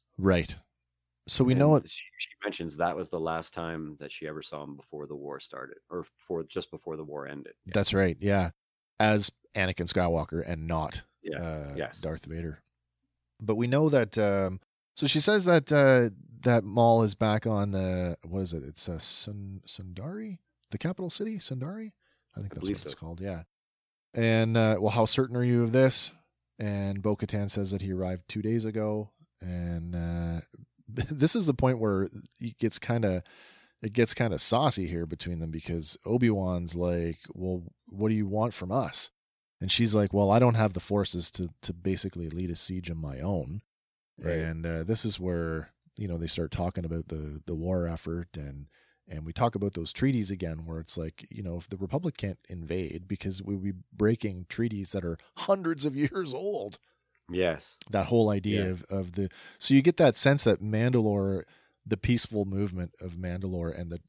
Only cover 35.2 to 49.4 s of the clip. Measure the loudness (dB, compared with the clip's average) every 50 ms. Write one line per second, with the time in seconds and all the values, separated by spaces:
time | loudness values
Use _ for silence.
35.2 | -6 -6 -4 -4 -4 -6 -6 -6 -6 -4 -4 -4 -4 -6 -8 -6 -2 0 2 4
36.2 | 4 4 4 2 0 0 -2 -2 -2 -4 -2 -2 0 0 0 0 -2 -2 -4 -8
37.2 | -12 -16 -10 -6 -4 -4 -4 -4 -6 -10 -18 _ _ -12 -4 -2 0 2 2 2
38.2 | 0 0 0 0 0 0 -2 -6 -4 -2 -2 -2 -2 -2 -4 -6 -6 -6 _ _
39.2 | _ _ _ _ _ _ _ -6 0 2 4 4 6 6 6 6 4 4 4 6
40.2 | 6 8 8 8 8 6 6 4 4 2 2 -2 -4 0 0 0 0 0 -2 -4
41.2 | -4 -4 -4 -4 -6 -6 -8 _ -10 -10 -8 -4 -2 -2 -2 -2 -2 -4 -6 -6
42.2 | -6 -6 -4 -4 -4 -4 -2 -4 -4 -4 -4 -4 -6 -6 -6 -6 -6 -6 -6 -4
43.2 | -2 -2 0 -2 -2 -4 -6 -10 -12 _ _ _ _ _ _ _ _ _ _ -6
44.2 | -4 -2 -2 0 -2 -4 -4 -4 -4 -4 -4 -2 -2 0 0 0 0 -2 -2 -2
45.2 | -2 -2 -2 0 -2 -2 -4 -6 -6 -10 _ _ _ _ _ -8 -6 -4 -4 -4
46.2 | -4 -2 -2 -2 -4 -4 -4 -4 -4 -4 -4 -4 -4 -4 -4 -6 -6 -6 -8 -8
47.2 | -8 -8 -10 -10 -8 -8 -6 -4 -2 0 0 0 0 -2 -4 -6 -6 -6 -6 -6
48.2 | -8 -8 -10 -10 -10 -10 -10 -12 -14 -18 _ _ _ _ _ _ _ -12 -12 -10
49.2 | -8 -6 -2 0